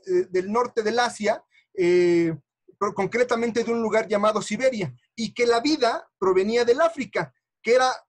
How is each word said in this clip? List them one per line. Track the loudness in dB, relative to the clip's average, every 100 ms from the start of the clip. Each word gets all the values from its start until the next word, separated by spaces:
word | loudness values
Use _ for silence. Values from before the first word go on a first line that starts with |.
| -2
eh, | -2 0
del | -4 -2
norte | -2 -2 -2
del | -2 0
Asia, | -2 -2 -4 -4 _ _ _ -2
eh, | 2 4 4 2 0 -4 _ _ _ -6
pero | -6 -2
concretamente | -4 0 0 0 -2 -2
de | -2
un | -2
lugar | 0 -2 0
llamado | 0 0 0
Siberia, | -4 -2 -2 -2 -8 -10 _ -10
y | -8 -2
que | 2
la | 2
vida | 2 0 0 -2 -8 -4
provenía | 0 2 2 0 2
del | 2
África, | 2 -2 -8 -6 -8 _ _ _
que | 2 2
era | 2 -2